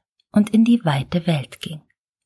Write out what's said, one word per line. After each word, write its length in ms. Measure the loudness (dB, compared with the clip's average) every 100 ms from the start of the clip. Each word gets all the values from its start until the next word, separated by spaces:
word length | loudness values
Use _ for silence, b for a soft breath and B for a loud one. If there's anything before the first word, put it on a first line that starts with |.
| _ _ _
und 200 | -2 2
in 140 | 2
die 200 | 4 2
weite 420 | 0 -4 -4 -4 -2
Welt 320 | -4 -6 -14
ging, 240 | -16 -16 _ _ _ _